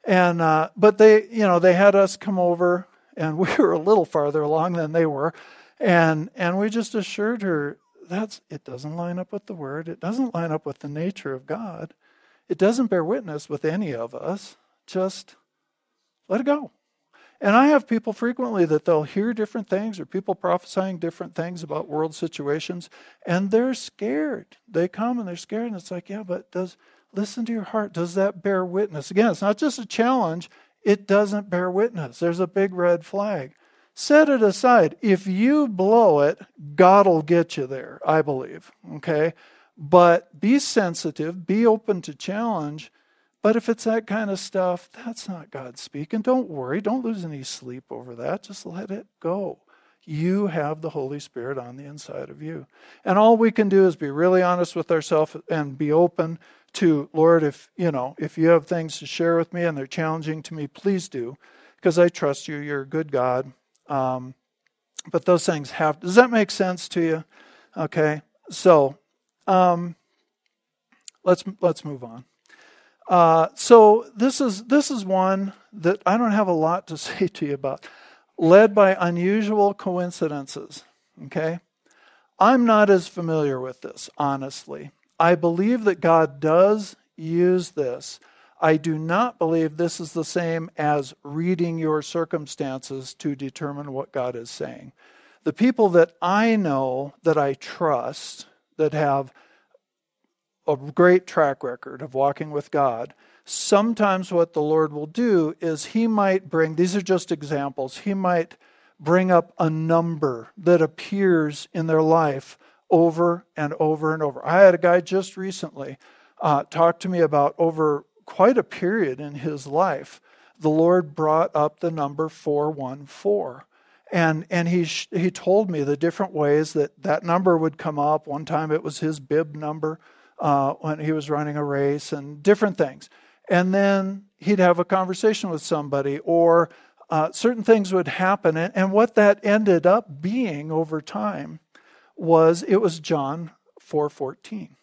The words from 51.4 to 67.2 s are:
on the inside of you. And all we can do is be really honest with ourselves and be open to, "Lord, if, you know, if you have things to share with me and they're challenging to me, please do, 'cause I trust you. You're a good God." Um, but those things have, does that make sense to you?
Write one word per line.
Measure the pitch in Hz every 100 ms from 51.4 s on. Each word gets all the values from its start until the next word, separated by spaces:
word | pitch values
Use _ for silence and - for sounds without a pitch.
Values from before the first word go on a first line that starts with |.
| 120 135
on | 120 127
the | 143
inside | 147 - - 139
of | 143
you. | 156 139 135 _ - _
And | - 190
all | 220 226
we | 226
can | 220 208
do | 196 185
is | 156
be | 151
really | 139 180 185
honest | 180 180 175 170
with | 160
ourselves | 165 - 160 156 156 -
and | 160 143 135
be | 147
open | 156 175 - 160 165 _ _ _
to, | - 175 151 143
"Lord, | 156 165 170
if, | 151 - - -
you | 170
know, | 139 127 -
if | 151 -
you | 160
have | 170 147
things | 175 160 -
to | 143
share | - 170 170
with | 165
me | 175
and | 170 147
they're | 135
challenging | - 160 160 156 156
to | -
me, | 160 143
please | - 202 190 -
do, | 131 120 143 _ _ _ _
'cause | 185 165
I | 175
trust | - 147 139 -
you. | 147
You're | 147 143
a | 135
good | 156 156
God." | 135 127 127 135 _ _ _ _
Um, | 139 131 127 127 - _ _ _ _ _ - -
but | 170 -
those | 175 -
things | 160 135
have, | - 156 151
does | 175 202
that | 247
make | 226 208
sense | - 185 180 -
to | 180
you? | 165 160